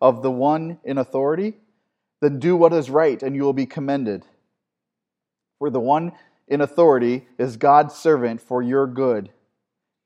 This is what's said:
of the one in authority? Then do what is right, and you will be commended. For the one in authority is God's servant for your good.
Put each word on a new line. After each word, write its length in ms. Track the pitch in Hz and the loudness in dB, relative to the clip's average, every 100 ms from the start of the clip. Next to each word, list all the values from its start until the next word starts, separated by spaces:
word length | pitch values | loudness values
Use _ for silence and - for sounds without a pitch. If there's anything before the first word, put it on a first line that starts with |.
of 220 | 127 120 | 0 2
the 80 | 131 | -2
one 480 | 127 139 156 165 170 | -2 -2 -2 -6 -12
in 140 | - 139 | -8 -8
authority? 600 | 123 135 139 160 208 214 _ _ _ _ _ _ | -6 -4 -2 -2 -6 -10 _ _ _ _ _ _
Then 180 | 147 139 | -4 -2
do 160 | 151 180 | 0 4
what 180 | 165 | 4
is 160 | 165 131 | 4 0
right, 320 | 143 160 120 | 0 0 0
and 140 | 135 139 | -4 -4
you 80 | |
will 100 | 139 | -2
be 120 | 135 131 | -2 -4
commended. 600 | - 139 143 117 98 - _ _ _ _ _ _ _ _ _ _ _ _ _ | -6 -6 -4 -4 -8 -10 _ _ _ _ _ _ _ _ _ _ _ _ _
For 100 | 143 | -6
the 120 | 127 | -4
one 320 | 120 147 170 - _ _ - | -2 -2 -4 -10 _ _ -6
in 140 | 143 | -2
authority 680 | 143 - 170 131 120 127 - - | -2 4 4 4 2 -2 -6 -6
is 180 | 127 113 | -6 0
God's 380 | 147 147 156 | 4 4 4
servant 480 | - 165 151 120 113 | 0 0 2 0 -6
for 220 | - 127 | -8 -6
your 240 | 123 135 135 | -2 -2 -2
good. 420 | 123 131 110 98 _ _ _ _ _ _ _ | -2 -2 -2 -6 _ _ _ _ _ _ _